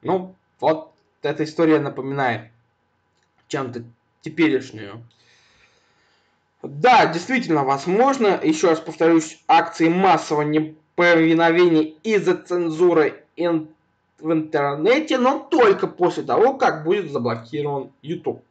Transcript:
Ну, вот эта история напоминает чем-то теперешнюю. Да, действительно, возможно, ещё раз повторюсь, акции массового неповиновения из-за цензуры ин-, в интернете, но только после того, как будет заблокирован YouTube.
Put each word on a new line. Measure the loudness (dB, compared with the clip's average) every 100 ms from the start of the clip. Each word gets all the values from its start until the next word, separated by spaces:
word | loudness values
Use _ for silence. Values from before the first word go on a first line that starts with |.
Ну, | -2 -4 -4 -18 _ _
вот | 0 0 -4 _ _ _
эта | -6 -4 -6
история | 0 2 2
напоминает | 0 -8 -8 -4 -2 -4 -8 _ _ _ _ _ _ _ _ _ _
чем-то | -8 -8 -10 -16 _ _ _
теперешнюю. | -16 -2 0 0 -6 -16 -18 -18 -20 _ _ _ _ _ _ _ _ _ _ _ _ _ _ _
Да, | -18 -2 4 4 4
действительно, | -2 -4 -6 -2 -2
возможно, | 0 -2 -2 0 0 2 0 0
ещё | -2 0 2
раз | 0
повторюсь, | -4 -2 2 2 0 -14 _
акции | 2 2 0 0
массового | 2 4 2 0 -2
неповиновения | 0 -2 -2 -10 _ 0 4 4 4 4 2 4 4 4 0 -4
из-за | -2 0 0 -2
цензуры | -2 -4 -4 2 2 4 2 -2 _ -6
ин-, | -2 -2 -4 _ _ _ _ _
в | -4
интернете, | -2 -2 -2 -2 -2 0 0 0 0
но | 0 -2
только | -2 2 4 4 -2
после | -2 -2 -2
того, | -2 2 2
как | 2 -2 -2
будет | -2 -2 -2
заблокирован | -4 -4 -6 -8 -6 -4 -6 -8 _
YouTube. | -12 -8 -8 -10 _